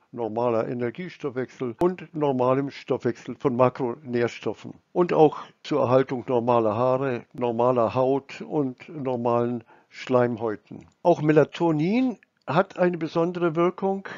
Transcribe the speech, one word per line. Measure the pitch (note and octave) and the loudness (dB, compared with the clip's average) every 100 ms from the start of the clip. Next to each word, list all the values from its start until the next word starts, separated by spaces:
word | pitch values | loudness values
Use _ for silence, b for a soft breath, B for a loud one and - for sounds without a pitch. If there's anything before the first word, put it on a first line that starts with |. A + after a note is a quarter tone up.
| _ | _
normaler | A#2+ A2+ A2 B2 A2+ C#3 | -6 -4 0 0 0 0
Energiestoffwechsel | B2 A#2+ A#2+ F3+ - D3 B2 A#2+ - B2+ - | -2 -4 -6 -12 -8 -8 -6 -8 -8 -8 0
und | F3+ F#3 D#3+ | 0 -2 -10
normalem | D#3 D3 B2+ B2 C3+ C#3 | -2 0 2 2 2 -2
Stoffwechsel | - - B2+ B2 A2+ - A2+ | -6 -4 -2 -2 -4 -8 -4
von | C#3+ A#2+ | 0 4
Makronährstoffen. | B2+ - B2 A#2 B2 A#2+ A#2 - A2+ G2+ A#2 - _ | 2 2 -4 -6 -4 -2 -2 -2 -8 -8 -12 -18 _
Und | F3+ F3+ | -2 2
auch | D#3+ D3+ - - _ | 6 4 4 -14 _
zur | - C#3+ | -4 0
Erhaltung | A#2+ C3 C#3 C3 A2 | 4 4 2 -4 -2
normaler | B2 A#2+ A#2+ A2 G#2+ | 0 2 2 2 0
Haare, | B2+ C3 C#3 A#2+ - | 0 0 -2 -6 -8
normaler | D3+ B2 A2+ B2 B2 A2 A#2+ | -6 -2 2 2 2 2 2
Haut | C3 C3+ - - | 0 0 -4 -14
und | A3+ D#3+ C3+ B2 - | -6 -4 -4 -6 -14
normalen | D#3 C3 B2 A#2+ A#2 A#2+ A#2+ b b b | -8 -6 -2 0 0 0 -4 b b b
Schleimhäuten. | - - B2+ A#2+ A2 A2+ G#2 - - - _ | -12 0 2 2 0 -6 -8 -12 -20 -20 _
Auch | F3 D3+ | 2 2
Melatonin | D3+ D#3 C#3 - E3+ D3+ E3+ A#3 C4 F#3+ _ _ - | 4 4 4 2 -2 0 0 2 0 -4 _ _ -2
hat | D3+ G3 - | 0 0 0
eine | F3+ F3 | 0 0
besondere | E3 E3+ E3+ F3 E3+ D#3+ | -4 -2 -2 0 -2 0
Wirkung. | F3 F3+ G3 G3 - | 0 0 -4 -4 -8